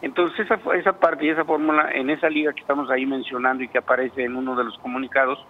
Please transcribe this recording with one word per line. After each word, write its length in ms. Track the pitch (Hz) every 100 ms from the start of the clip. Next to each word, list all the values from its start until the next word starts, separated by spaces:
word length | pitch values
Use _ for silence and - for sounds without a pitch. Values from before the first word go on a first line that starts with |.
Entonces, 380 | - 135 175 -
esa, 200 | 214 220 -
esa 260 | 269 202 185
parte 240 | 170 156
y 60 | 151
esa 160 | 160 156
fórmula, 420 | 156 156 151 151
en 200 | 139 131
esa 180 | 151 165
liga 240 | 151 151
que 80 | 143
estamos 300 | - 143 131
ahí 160 | 131 135
mencionando 580 | 135 120 127 127 131
y 40 | 127
que 100 | 127
aparece 460 | - 127 127 131
en 120 | 123 127
uno 180 | 131
de 100 | 127
los 120 | 117 -
comunicados 640 | 131 127 131 139 131 139 -